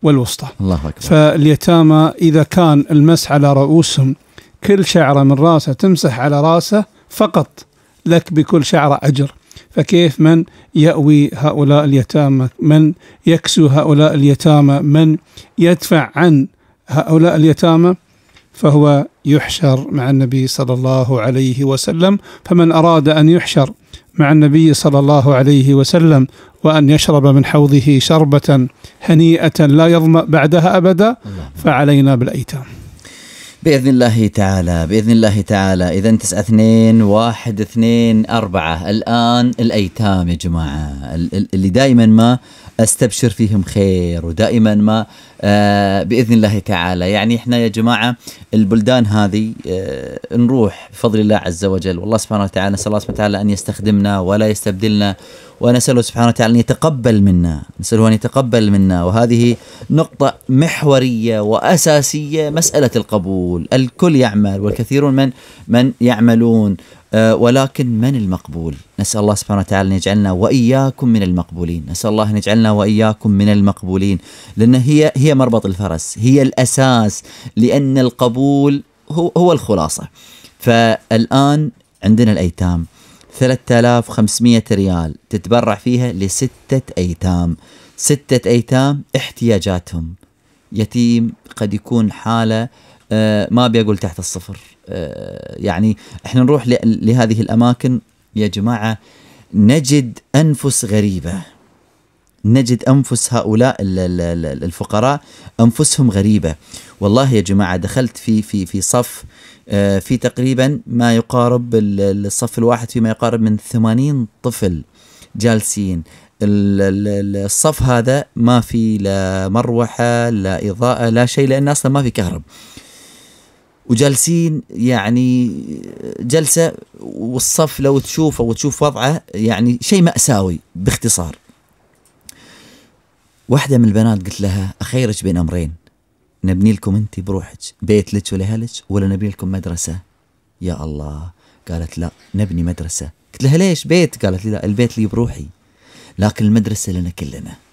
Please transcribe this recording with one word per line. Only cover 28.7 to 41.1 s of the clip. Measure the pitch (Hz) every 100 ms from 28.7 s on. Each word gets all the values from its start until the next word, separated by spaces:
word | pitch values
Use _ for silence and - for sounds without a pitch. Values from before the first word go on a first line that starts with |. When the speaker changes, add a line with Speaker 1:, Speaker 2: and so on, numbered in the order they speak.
| _ - _
Speaker 1:
هنيئة | - 160 165 165 160 - 151
لا | 143 165
يظمأ | 170 160 165
بعدها | - 151 147 170 165 185
أبدا، | 180 180 214 247 -
Speaker 2:
الله. | 92 - -
Speaker 1:
فعلينا | - 135 143 143 135
بالأيتام. | 131 123 - 127 139 131 - - - - - - - - -
Speaker 2:
بإذن | 165 143 131
الله | 127 120 113 107
تعالى، | - 98 95 87 85 80
بإذن | 107 107
الله | 113 110 104
تعالى. | 95 101 95 92 90 87
إذن | 104 110
تسعة | - 90
اثنين | 104 110 110 113 113 113
واحد | 107 104 117 110 - 104
اثنين | 107 117 113 117 117 110 110
أربعة، | 117 107 92 80 82 85
الآن | 107 113 117 117 120 120 120
الأيتام | 117 107 95 - 107 95 87
يا |
جماعة، | 85 87 82 80 71 73 71 69